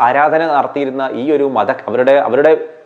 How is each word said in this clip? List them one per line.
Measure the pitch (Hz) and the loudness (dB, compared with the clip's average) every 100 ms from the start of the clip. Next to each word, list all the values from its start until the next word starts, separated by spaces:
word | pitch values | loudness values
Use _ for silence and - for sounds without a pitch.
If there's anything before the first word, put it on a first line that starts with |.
ആരാധന | 123 135 151 156 165 | 0 2 2 0 0
നടത്തിയിരുന്ന | 143 131 143 135 131 135 | -2 -2 -4 -6 -4 -6
ഈ | - - | -6 -2
ഒരു | 143 | 0
മത, | 139 117 104 | 0 -2 -2
അവരുടെ, | 131 - 107 127 | -4 -4 0 2
അവരുടെ | 139 123 123 151 156 - - | 2 2 2 4 2 -2 -16